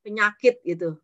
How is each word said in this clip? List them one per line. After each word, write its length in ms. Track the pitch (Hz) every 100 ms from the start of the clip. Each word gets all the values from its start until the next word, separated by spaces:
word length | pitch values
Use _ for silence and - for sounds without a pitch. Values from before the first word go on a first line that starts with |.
penyakit 560 | 214 214 208 208 247 247 -
gitu. 320 | 170 170 156